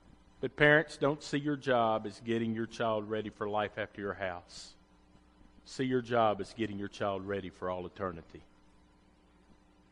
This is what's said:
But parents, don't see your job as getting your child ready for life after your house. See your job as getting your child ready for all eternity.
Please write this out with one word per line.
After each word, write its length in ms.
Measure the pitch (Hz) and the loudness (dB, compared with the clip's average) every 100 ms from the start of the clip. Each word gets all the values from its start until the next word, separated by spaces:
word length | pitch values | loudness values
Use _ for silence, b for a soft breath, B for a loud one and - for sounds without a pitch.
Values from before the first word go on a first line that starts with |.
| - - - - | -20 -20 -20 -8
But 160 | 131 - | -6 4
parents, 420 | 147 151 165 - | 8 8 4 0
don't 260 | 143 151 | 0 0
see 160 | - 147 | -2 -2
your 160 | 147 143 | -2 -2
job 500 | 131 120 113 110 107 | 2 4 4 2 -2
as 160 | - | -8
getting 300 | 117 113 113 | -2 0 0
your 140 | 113 110 | -2 -4
child 420 | - 117 110 104 | -2 -2 0 -2
ready 200 | 110 104 | -4 -4
for 200 | - 104 | -6 -2
life 220 | 104 104 - | 0 -2 -4
after 240 | 101 - | -8 -6
your 120 | 101 | -6
house. 640 | 90 95 87 - - - - _ _ _ - _ _ - - - | -4 -6 -6 -12 -18 -18 -20 _ _ _ -20 _ _ -20 -20 -12
See 200 | - 131 | -4 0
your 160 | 127 | 0
job 400 | 113 120 110 101 | 2 4 4 2
as 120 | 95 | -4
getting 240 | - 107 101 | -4 -4 -4
your 120 | 101 | -6
child 360 | - 104 98 98 | -4 -2 -2 -4
ready 240 | 98 92 | -6 -6
for 220 | - 92 | -6 -4
all 160 | 90 90 | -4 -6
eternity. 560 | - 95 82 - 80 - _ _ - - _ _ _ _ _ _ - _ _ _ | -6 -6 -6 -14 -20 -20 _ _ -20 -20 _ _ _ _ _ _ -20 _ _ _